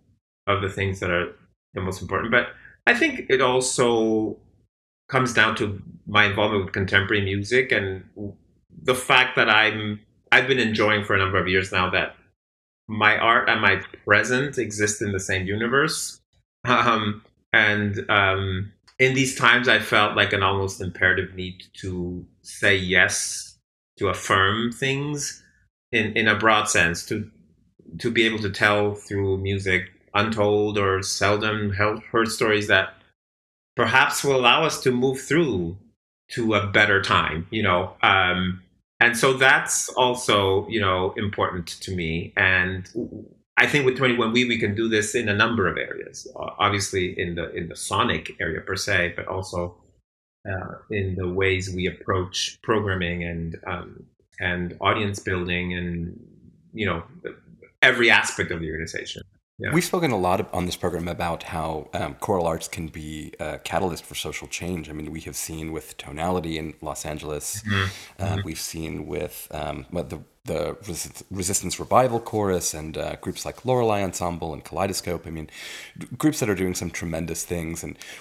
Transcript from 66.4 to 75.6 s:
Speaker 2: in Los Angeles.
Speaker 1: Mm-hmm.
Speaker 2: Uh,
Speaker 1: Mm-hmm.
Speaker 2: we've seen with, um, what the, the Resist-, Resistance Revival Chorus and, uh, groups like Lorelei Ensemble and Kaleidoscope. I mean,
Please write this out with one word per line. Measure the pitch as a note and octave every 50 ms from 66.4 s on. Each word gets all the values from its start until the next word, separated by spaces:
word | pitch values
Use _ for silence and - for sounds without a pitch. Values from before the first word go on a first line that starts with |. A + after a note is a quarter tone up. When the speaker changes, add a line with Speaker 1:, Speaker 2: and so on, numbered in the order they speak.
| D#2+ E2 D#2+ D#2+
Speaker 2:
in | D#2+ D#2 - -
Los | D#2+ D2+ D2 - -
Angeles. | D#2 D2+ D2+ D2 D2+ D2+ D2 - - - G#2+
Speaker 1:
Mm-hmm. | A2 G#2+ G2+ G2 F#2+ F#2+ - - - - - -
Speaker 2:
Uh, | F2
Speaker 1:
Mm-hmm. | E2+ E2 G2 F#2+
Speaker 2:
we've | - D#2+ -
seen | - - - D#2+ D#2+ D#2+ D#2 E2 D#2
with, | D#2 D#2 D#2 D#2+ D#2 - - - -
um, | D#2+ D2+ D2+ D2 D2 D2 C2 -
what | F2+ F2 D2 B1+
the, | - D2 C#2 _ _ _ -
the | F2 E2 D#2 D#2 D#2 - - - F2+
Resist-, | E2 D2+ - D2 - - - -
Resistance | F2+ F#2 F2 F2+ G2 - - F2 - -
Revival | D#2+ - - B2 C3 B2+ A#2 A2+
Chorus | - - - G#2+ G#2 G2 F#2 F2 - - -
and, | D#2 D#2 D#2 D#2 D#2
uh, | D#2 D2+ D2+
groups | - - F#2+ E2+ - -
like | D2+ - - -
Lorelei | B2 B2+ B2 A#2 A2 G#2 G2+
Ensemble | G2 F2+ - - F2+ E2+ E2+ D#2+ E2+ E2
and | D2+ C2 -
Kaleidoscope. | - D#2 E2 F#2+ G2 F2+ - - F2 F2 D#2+ -
I | E2+
mean, | E2 D#2+ D#2 - - -